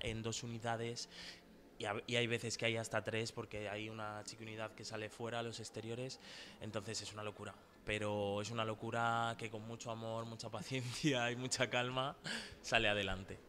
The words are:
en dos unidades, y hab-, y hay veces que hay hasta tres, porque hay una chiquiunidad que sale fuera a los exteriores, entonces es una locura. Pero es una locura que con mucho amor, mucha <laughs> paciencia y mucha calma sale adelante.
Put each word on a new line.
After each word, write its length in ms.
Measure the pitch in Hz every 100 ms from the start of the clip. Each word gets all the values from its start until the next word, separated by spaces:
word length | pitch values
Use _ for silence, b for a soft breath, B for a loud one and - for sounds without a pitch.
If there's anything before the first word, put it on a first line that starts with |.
en 200 | - 113
dos 200 | 113 113
unidades, 640 | 120 117 117 113 117 120 - B B B B - - -
y 60 |
hab-, 180 | 110 104 -
y 100 | 120
hay 100 | 117
veces 320 | 117 113 -
que 80 | 117
hay 100 | 113
hasta 260 | 113 113
tres, 260 | 104 110 113
porque 360 | - 107 104 104
hay 200 | 104 110
una 340 | 110 107 107
chiquiunidad 480 | 104 107 110 110 110
que 120 | -
sale 240 | 110 110 107
fuera 280 | - 117 117
a 20 |
los 180 | 117 110
exteriores, 580 | 110 - 110 117 127 - B B B B
entonces 400 | 107 107 101 104
es 100 | 101
una 100 | 107
locura. 320 | 107 101 104 - - -
Pero 580 | - 104 104 104 101 101
es 80 | 107
una 140 | 117
locura 720 | 110 110 113 117 117 117 117 113
que 100 | 113
con 140 | 110
mucho 280 | 110 113 123
amor, 320 | 113 113 113
mucha 260 | 113 113 113
<laughs> 0 |
paciencia 800 | 110 - 131 123 117 156 127 120
y 60 | 123
mucha 340 | 127 - 127
calma 460 | 123 123 131 131 - B 226 B -
sale 260 | - 120 107
adelante. 500 | 104 98 95 95 95